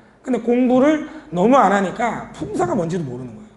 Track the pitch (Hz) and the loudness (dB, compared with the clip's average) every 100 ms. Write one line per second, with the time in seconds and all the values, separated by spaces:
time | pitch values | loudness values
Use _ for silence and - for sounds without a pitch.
0 | - _ - 240 226 240 254 254 277 302 | -20 _ -4 -4 0 2 4 4 4 2
1 | - - - 175 208 269 196 202 190 - | -2 -14 -8 0 4 6 4 2 0 -2
2 | 233 151 - - 311 403 359 285 165 185 | -4 -4 -10 -12 -8 -4 -2 -2 -2 -4
3 | 143 123 127 107 107 | -6 -8 -12 -16 -20